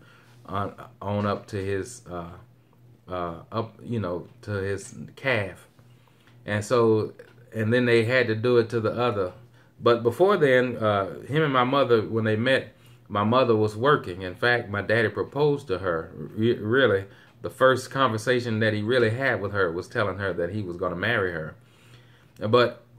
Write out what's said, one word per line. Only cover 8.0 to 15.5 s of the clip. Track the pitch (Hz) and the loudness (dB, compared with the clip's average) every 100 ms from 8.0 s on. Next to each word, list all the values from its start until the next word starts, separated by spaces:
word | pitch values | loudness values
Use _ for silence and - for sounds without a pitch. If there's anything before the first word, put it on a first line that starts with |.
had | 110 127 110 | 4 2 2
to | |
do | 110 123 120 | 0 2 4
it | 113 | 2
to | 117 | 0
the | 107 | -2
other. | 107 120 101 90 - - _ _ - | 0 -2 -2 -4 -8 -20 _ _ -2
But | 117 117 | 2 4
before | 117 113 190 202 | 2 4 4 4
then, | 143 127 127 107 | 6 4 2 0
uh, | 110 101 95 69 | 0 2 -2 -6
him | - 147 | -4 0
and | 151 | 2
my | 131 | 2
mother, | 123 139 123 117 | 2 2 4 2
when | 98 110 | 2 -2
they | 110 107 | 0 0
met, | 123 131 - - - - - | 2 0 -2 -16 -20 -20 -6
my | 101 | -2
mother | 107 123 120 | 2 2 4
was | 107 107 107 | 2 2 0
working. | 135 147 - 90 | 2 2 0 -10
In | 92 | -10
fact, | 90 120 120 98 | -2 0 0 -2
my | 101 | -4
daddy | 98 113 107 | 0 2 2
proposed | 101 90 139 147 | -2 -6 0 0